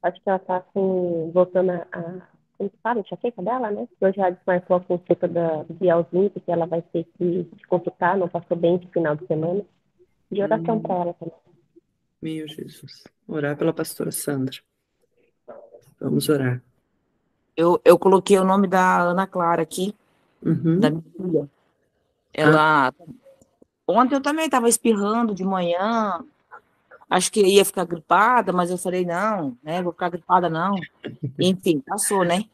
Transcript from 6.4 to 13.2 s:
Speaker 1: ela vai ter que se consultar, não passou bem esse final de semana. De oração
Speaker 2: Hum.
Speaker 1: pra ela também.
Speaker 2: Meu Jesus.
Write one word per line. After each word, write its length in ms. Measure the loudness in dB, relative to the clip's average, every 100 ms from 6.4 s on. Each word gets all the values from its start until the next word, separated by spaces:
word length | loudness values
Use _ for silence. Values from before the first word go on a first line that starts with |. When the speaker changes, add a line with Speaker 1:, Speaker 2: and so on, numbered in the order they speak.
| -4
Speaker 1:
ela 160 | -4 -2
vai 140 | -4
ter 220 | -4 -6 -6 _
que 280 | -2 -2 -6 -12
se 80 | _
consultar, 480 | -2 -2 -2 0 0
não 120 | -2
passou 280 | -4 -6 0
bem 200 | 2 0
esse 100 | -2
final 280 | -2 -2 -2
de 100 | -4
semana. 360 | -4 -2 -4 -6 _ _ _ _ _ _
De 100 | -4
oração 340 | -2 -2 0 -4
Speaker 2:
Hum. 40 |
Speaker 1:
pra 120 | -2
ela 200 | -4 -4
também. 200 | -6 -14 -14 _ _ _ _ _ _ _ _
Speaker 2:
Meu 240 | -10 -10 -10
Jesus. 560 | -14 -16 -18 -20 -20 -20 _